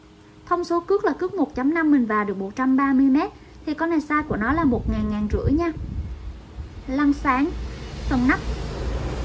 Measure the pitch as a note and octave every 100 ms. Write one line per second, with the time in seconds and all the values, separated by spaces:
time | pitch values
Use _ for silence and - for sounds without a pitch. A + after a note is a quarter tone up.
0 | - - - - - F4+ E4+ F4 E4+ G4
1 | E4+ C#4+ F4+ F#4+ C4+ - C4+ E4 D#4 C#4+
2 | A3 G#3+ G3+ F#3+ G3 A#3 C4 C4 C#4 C4
3 | C4+ C4+ G4+ - - - - D4 E4 D#4+
4 | D4 G4 D4+ G3+ A3+ D#4+ C4+ A#3 - A3
5 | G#3+ G#3 G#3 F#3+ - D4 E4+ D#4 - -
6 | - - - - - - - - - C4
7 | C#4+ C#4 C#4+ B3+ D#4 - - - - -
8 | - C4 B3 F#4 - - - - - -
9 | - -